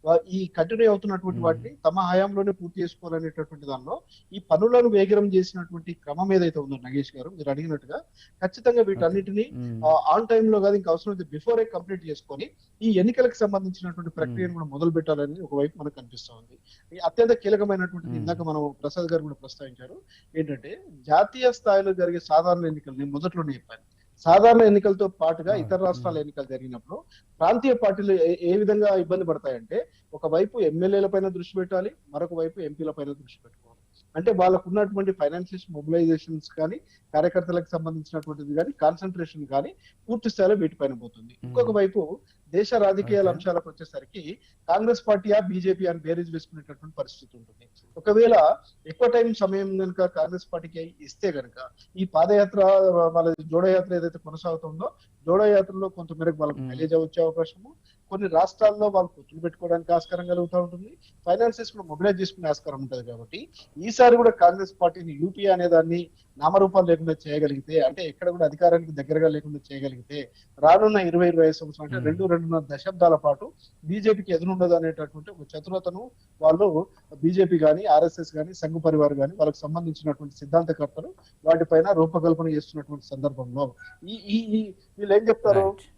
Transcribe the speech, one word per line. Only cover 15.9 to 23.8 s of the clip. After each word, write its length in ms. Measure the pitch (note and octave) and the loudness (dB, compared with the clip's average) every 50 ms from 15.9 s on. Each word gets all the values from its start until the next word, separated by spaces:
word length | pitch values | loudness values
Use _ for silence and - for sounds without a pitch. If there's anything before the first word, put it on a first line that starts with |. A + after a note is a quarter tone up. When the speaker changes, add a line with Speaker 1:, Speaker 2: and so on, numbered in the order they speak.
| _ C3+ | _ -14
Speaker 1:
కనిపిస్తా 320 | B2+ A#2 A#2+ A#2+ - - A#2+ A2+ | -20 -20 -20 -20 -20 -20 -20 -20
ఉంది. 160 | A2+ _ _ _ _ _ _ _ _ _ | _ _ _ _ _ _ _ _ _ _
ఈ 140 | E3 F3+ E3+ E3 | -16 -4 -4 -4
అత్యంత 220 | - - A#3 A#3 A#3 A#3+ - | 2 4 4 4 4 2 2
కీలకమైనటువంటిది 680 | G3+ G#3+ G3+ G#3 G#3 G3 F#3 F3+ F3+ F#3 F3 D#3+ - - | 0 0 0 2 0 -2 -2 -2 -6 -8 -12 -10 -8 -8
Speaker 2:
మ్మ్. 80 | D#3+ D3 | -6 -4
Speaker 1:
ఇందాక 180 | D#3 E3+ E3+ E3+ D#3+ | -6 -6 -6 -4 -6
మనం 140 | D#3 D3+ D3 D3 C#3 _ | -4 -4 -4 -6 -8 _
ప్రసాద్ 280 | - D3 - F3+ F3 D#3+ E3+ | -10 -8 -6 -6 -6 -4 -4
గారు 100 | E3 D3+ D3+ | -4 -4 -6
కూడా 100 | C#3 _ C#3 | -14 _ -18
ప్రస్తావించారు, 540 | C3 - _ C#3+ C3 B2 B2 B2+ B2+ D#4 F#4+ _ _ _ _ _ _ _ | -20 -20 _ -20 -20 -20 _ -20 -20 -20 -20 _ _ _ _ _ _ _
ఏంటంటే 380 | D#3+ D#3+ D3+ C#3+ B2+ - C#3+ G3 F#4 G4 E4+ E3 C#3 B2 - | -6 -6 -6 -6 -12 -12 -18 -18 -18 -20 -20 -20 -20 _ 2
జాతీయ 400 | - F3 G#3 G3+ - B3+ B3+ B3 A#3+ - | 4 4 4 2 -2 0 0 0 0 0
స్థాయిలో 320 | _ A3 G3 G3 G3 G3 F#3+ F3+ | _ 2 2 2 2 0 -2 0
జరిగే 200 | F3+ F3 F3 E3+ - - | -2 -2 -2 -6 -4 2
సాధారణ 340 | D#3 D#3 E3 F3+ F3 F3 E3+ D#3+ D#3+ | 2 2 4 4 0 0 0 -4 -6
ఎన్నికలు 240 | D3+ _ C#3+ C3+ C3 | -8 _ -14 -10 -10
నేను 120 | C#3+ C#3+ C#3 C#3+ | -8 -8 -8 -6
మొదట్లోనే 340 | D#3 F#3 E3+ F3 D#3+ D3 C3 A#2+ | -6 -6 -6 -6 -8 -8 -8 -12
చెప్పాను, 260 | _ _ A2+ - | _ _ -20 -20